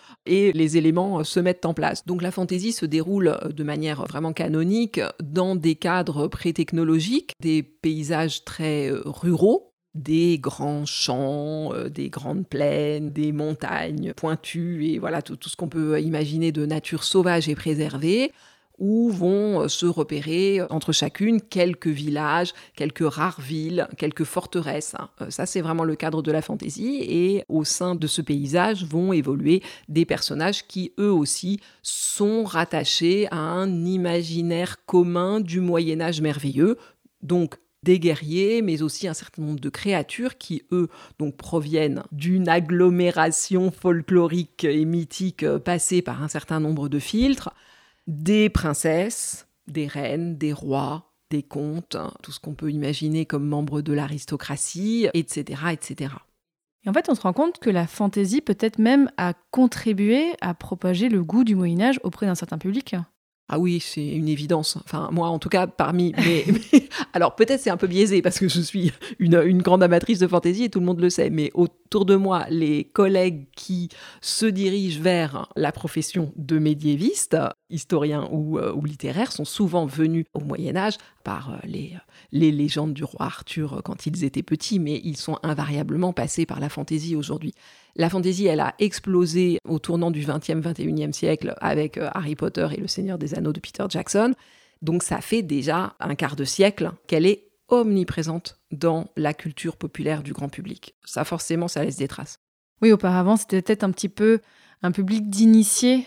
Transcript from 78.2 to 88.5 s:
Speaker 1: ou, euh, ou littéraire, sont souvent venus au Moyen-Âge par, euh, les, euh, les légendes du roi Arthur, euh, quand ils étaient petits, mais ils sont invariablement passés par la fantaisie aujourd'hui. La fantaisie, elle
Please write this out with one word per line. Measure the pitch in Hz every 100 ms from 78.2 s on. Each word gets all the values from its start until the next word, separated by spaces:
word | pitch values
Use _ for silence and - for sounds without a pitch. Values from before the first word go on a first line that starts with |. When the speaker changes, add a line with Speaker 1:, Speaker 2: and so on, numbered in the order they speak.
| 139
Speaker 1:
ou, | 156 151 156
euh, | -
ou | -
littéraire, | 151 147 139 139 247
sont | -
souvent | 151 - 202 175
venus | 156 135 160 165 160
au | -
Moyen-Âge | 147 139 - 180 208 208 - _
par, | - 92 135
euh, | -
les, | - - 143 175
euh, | _ - _
les | 139 156
légendes | 147 147 147 156
du | 143
roi | 151 - 127
Arthur, | - - - 151
euh, | 139
quand | - - -
ils | 170
étaient | 143 135
petits, | - 156 - 202
mais | 151 147
ils | - 147
sont | - 156
invariablement | 170 151 147 143 151 147 180
passés | 170 117 - 165
par | -
la | 147
fantaisie | - 139 156 160 160
aujourd'hui. | 147 147 160 - - - _ -
La | 170
fantaisie, | 190 180 185
elle | 196